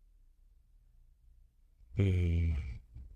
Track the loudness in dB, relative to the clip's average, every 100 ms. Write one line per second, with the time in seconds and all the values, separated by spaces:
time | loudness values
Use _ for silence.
0 | -20 -20 -20 -20 -20 -20 _ -20 -20 -20
1 | -20 -20 -20 -20 -20 _ _ _ -8 0
2 | 2 4 2 2 2 0 -4 -10 -14 -18
3 | -18